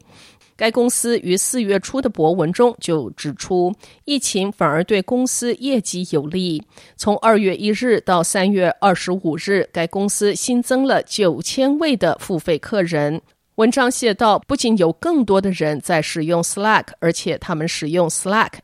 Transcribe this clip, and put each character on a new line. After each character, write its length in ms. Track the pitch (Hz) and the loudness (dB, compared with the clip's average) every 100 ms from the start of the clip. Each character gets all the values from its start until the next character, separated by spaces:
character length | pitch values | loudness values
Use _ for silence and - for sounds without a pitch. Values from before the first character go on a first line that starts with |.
| _ - - _ _ - | _ -20 -20 _ _ -4
该 140 | 220 | -2
公 180 | 226 240 | 2 0
司 300 | - 233 233 | 0 0 -2
于 160 | 175 185 | 0 -2
四 280 | - 254 | -2 -2
月 160 | 202 196 | 0 -2
初 200 | - 262 | -2 -4
的 80 | 262 | -4
博 240 | - 156 | 0 2
文 220 | 185 156 | 2 0
中 220 | 180 240 233 | 2 2 0
就 300 | - 160 117 | -2 -2 -2
指 220 | - 151 | -8 -10
出， 400 | 127 - 180 180 202 - _ - | -8 -2 0 0 -2 -14 _ -4
疫 140 | 285 | -4
情 320 | - 196 196 | -2 -2 -4
反 180 | - 165 | 0 0
而 140 | 151 | 2
对 180 | 180 208 | 0 0
公 240 | - 247 254 | 0 -2 -2
司 280 | - 240 226 | -2 -4 -4
业 260 | 262 262 | -2 -2
绩 260 | - 180 180 | -2 -6 -2
有 160 | 156 151 | -2 -2
利。 340 | 180 180 151 - - - - | -2 -2 -4 -8 -20 -20 -6
从 220 | - 202 | -2 2
二 220 | 226 214 | 4 4
月 160 | 190 175 | 2 0
一 160 | 208 | -2
日 280 | 208 247 208 | 0 2 0
到 220 | - 180 | 2 0
三 280 | 165 202 190 | 2 0 2
月 200 | 202 175 - | 2 0 2
二 140 | 196 | 2
十 180 | 175 - | 2 -2
五 240 | 185 175 156 | -4 -4 -4
日， 320 | 196 196 - | 0 0 0
该 140 | - 170 | -2 -4
公 200 | 196 202 | -2 -2
司 280 | - 208 175 | 0 0 0
新 260 | - 240 | 0 0
增 240 | 240 262 269 | 2 0 2
了 160 | 185 | 0
九 400 | - - 190 127 | 0 0 0 0
千 360 | - - 269 302 | -4 0 0 2
位 180 | 320 240 | 0 2
的 180 | 170 - | 0 0
付 180 | - 170 | -4 -4
费 220 | 165 151 | -2 -4
客 240 | - 214 | -2 -2
人。 360 | 170 160 147 160 - _ _ - | 0 0 -2 -4 -10 _ _ 0
文 140 | 220 | 2
章 180 | 254 247 | 2 0
写 240 | - 240 | 0 -2
道， 240 | 202 226 190 - | 2 2 2 0
不 80 | 277 | -2
仅 220 | 240 220 | 2 2
有 160 | 165 | 2
更 320 | 160 330 320 214 | 0 0 0 2
多 160 | 196 | 2
的 80 | 196 | 2
人 320 | 180 151 147 | 0 -2 -2
在 180 | - 165 | 0 -2
使 240 | 147 165 156 | 0 -4 0
用 160 | 170 | 0
Slack， 440 | 170 - 202 190 - - | 0 -2 2 2 0 -4
而 120 | 170 | -2
且 240 | 170 185 151 | -2 -2 -4
他 160 | - 165 | -4 -4
们 120 | 165 | -4
使 220 | - 151 | -4 -2
用 180 | 175 165 | 0 0
Slack 440 | - 185 214 220 - | -2 -2 0 -2 -6